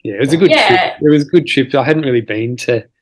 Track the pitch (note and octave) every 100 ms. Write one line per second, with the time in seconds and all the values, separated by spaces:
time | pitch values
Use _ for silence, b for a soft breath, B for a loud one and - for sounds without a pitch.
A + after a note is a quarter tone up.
0 | A#2 G2+ C3+ E3 F#3+ D4+ G#3+ F#3 F3 -
1 | D3+ D3 C#3+ F3 D3 C#3 C3 C#3+ B2+ D#3
2 | C#3+ A#2+ G#2+ G#2+ A#2 B2 - A#2 - _